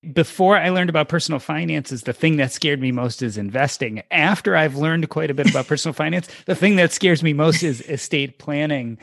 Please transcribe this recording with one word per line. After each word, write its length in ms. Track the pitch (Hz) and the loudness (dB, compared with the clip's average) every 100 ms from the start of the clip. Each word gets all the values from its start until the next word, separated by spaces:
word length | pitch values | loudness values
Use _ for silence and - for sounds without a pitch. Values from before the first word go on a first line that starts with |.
| 165 | -2
Before 440 | 139 156 - 185 202 | 0 0 2 4 4
I 120 | 165 | 2
learned 220 | 185 180 | 0 0
about 180 | 160 151 | 0 0
personal 300 | 165 - 147 | -2 -2 -6
finances, 640 | - 151 165 156 135 127 | -4 -6 -4 -4 -6 -8
the 100 | - | -6
thing 240 | - 160 156 | 0 2 2
that 160 | 131 | 0
scared 280 | - 156 143 | -2 -2 0
me 120 | 131 | -2
most 300 | 123 123 - | -2 -4 -4
is 140 | 123 104 | -6 -4
investing. 680 | 101 123 139 - 120 107 - | -4 0 -2 -2 -8 -8 -4
After 460 | 175 156 208 - 180 | 0 2 2 2 2
I've 200 | 156 135 | 2 0
learned 320 | 156 165 160 | 0 0 -2
quite 220 | - 156 | -4 -4
a 40 | |
bit 160 | 139 165 | 2 2
about 160 | 147 127 | 2 -2
personal 260 | 147 160 | -2 -4
<laughs> 20 | |
finance, 340 | - 156 180 - - | -4 -2 -2 -6 -12
the 100 | - | -4
thing 220 | 175 196 202 | 2 4 4
that 160 | 170 | 4
scares 300 | - 175 165 | 4 2 4
me 100 | 165 | 2
most 300 | 147 160 160 | 2 2 2
is 180 | 170 123 | 0 -4
estate 560 | - 143 - 156 139 _ | -6 -8 -2 -2 -2 _
planning. 600 | - 143 151 143 117 113 | -6 -4 -2 -2 -4 -10